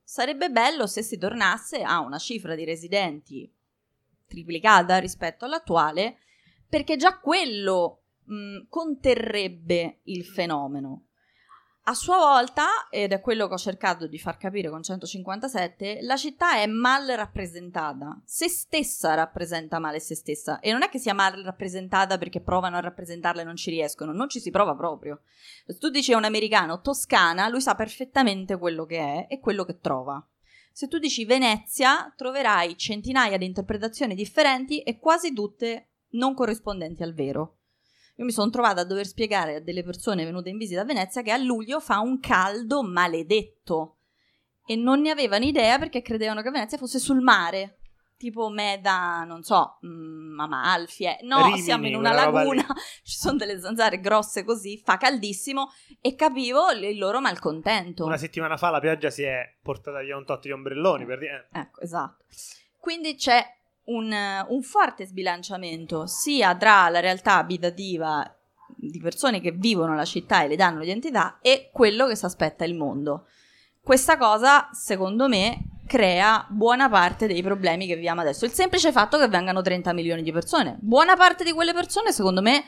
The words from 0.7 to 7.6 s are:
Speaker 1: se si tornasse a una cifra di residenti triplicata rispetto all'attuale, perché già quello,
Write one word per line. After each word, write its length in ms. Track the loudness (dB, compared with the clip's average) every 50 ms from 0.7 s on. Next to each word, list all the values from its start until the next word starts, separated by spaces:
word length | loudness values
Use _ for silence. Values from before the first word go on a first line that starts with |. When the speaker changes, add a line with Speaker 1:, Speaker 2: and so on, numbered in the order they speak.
| 2 2 -2
Speaker 1:
se 160 | -2 -2 -6 -8
si 140 | -8 -6
tornasse 680 | -4 -4 -4 -2 2 2 2 2 0 -4 -8 -6 -4 -2
a 180 | 0 0 0
una 180 | -2 -4 -6 -10
cifra 360 | -8 -8 -8 -8 -8 -8 -8
di 100 | -6 -6
residenti 880 | -6 -8 -8 -6 -4 -2 -2 -2 -2 -4 -8 -14 -16 -16 -16 -16 -18 _ _ _ _ _ _ _ _ _ _ _ _ _ _ _ -18
triplicata 720 | -16 -16 -12 -8 -6 0 6 8 8 8 8 6 2 2
rispetto 460 | 2 -2 -8 -8 -8 -8 -8 -8 -8
all'attuale, 760 | -6 -6 -6 -4 0 2 2 2 2 0 -2 -2 -4 -4 _ _ _ _ _ _ _ _ _ _ -4
perché 280 | -4 -2 -2 -2 0
già 220 | 4 4 2 2 2
quello, 840 | -2 0 0 0 0 -2 -4 -4